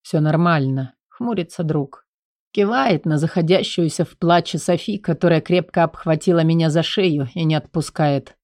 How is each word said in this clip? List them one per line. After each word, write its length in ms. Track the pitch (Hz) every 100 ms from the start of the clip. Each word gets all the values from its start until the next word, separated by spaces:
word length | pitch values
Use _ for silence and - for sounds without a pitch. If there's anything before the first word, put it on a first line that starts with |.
«Всё 180 | - 165
нормально», 760 | 151 151 175 160 135 135 131 _ _
хмурится 540 | - 240 202 170 -
друг. 420 | 160 151 135 - _ _ _ _ _
Кивает 540 | - 202 247 262 160 160
на 120 | 151
заходящуюся 840 | 156 185 165 180 - - 165 -
в 140 | 165 -
плаче 400 | 170 170 165 156
Софи, 400 | - 175 - 202
которая 440 | - 156 175 160
крепко 420 | - 175 175 -
обхватила 600 | 165 - 170 156 - 170
меня 260 | 160 165 165
за 140 | 160
шею 460 | 156 - 185 147 131
и 100 | 170 160
не 100 | 156
отпускает. 840 | - 165 147 - 151 139 - _